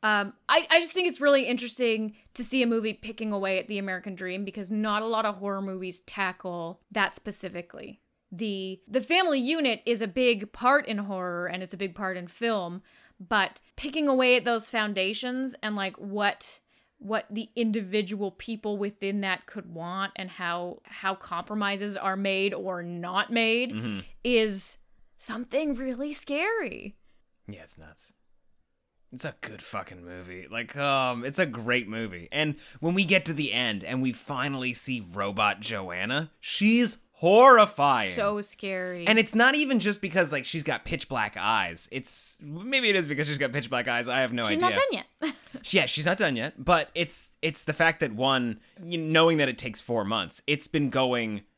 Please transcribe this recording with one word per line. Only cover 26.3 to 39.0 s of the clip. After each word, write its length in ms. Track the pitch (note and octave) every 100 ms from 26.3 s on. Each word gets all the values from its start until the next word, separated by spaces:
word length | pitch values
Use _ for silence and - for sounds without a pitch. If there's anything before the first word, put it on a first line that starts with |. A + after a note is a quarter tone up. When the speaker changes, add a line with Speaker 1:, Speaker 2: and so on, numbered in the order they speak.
| C#4+ F#4 A4+ C#4+ - - - _ _ _ _ -
Speaker 2:
Yeah, 140 | G2
it's 140 | E2 -
nuts. 360 | D#2 D#2+ - _ _ _ _ _ _ _ _ _ _
It's 120 | B2+ D3+
a 100 | -
good 200 | - G#2+
fucking 420 | - G#2 F#2 F#2
movie. 440 | F2 F2+ F2+ F#2 D#2+
Like, 260 | A2 A#2 C#3+
um, 480 | C#3+ C#3 B2+ A#2+
it's 160 | B2 C#3+
a 60 | F3+
great 420 | A#2+ A2+ B2 G#2
movie. 400 | A2 A2+ F2 E2+
And 240 | C3+ D#3 D3 - -
when 140 | D#3+ F#3
we 100 | F#3
get 200 | F#3+ -
to 80 |
the 200 | C#3 D3
end 300 | A2 B2 G#2
and 180 | F#2+ C3
we 100 | C3
finally 640 | A#2 - C#3 C#3 C3+ B2+
see 320 | A#2+ - B2+ F#2+
Robot 460 | F2+ G2+ G2+ G#2 G2+
Joanna, 720 | G#2+ A2 F#2+ F2 G2+ C3+ D#3 _
she's 580 | - - G3+ A#3 A#3+ - _
horrifying. 1000 | _ E3 G#3 C4 A#3+ G#3 - C#3+ C3 G2+
Speaker 1:
So 300 | - G3+ G#3
scary. 640 | G3+ - G3+ F#3+ F#3 F3+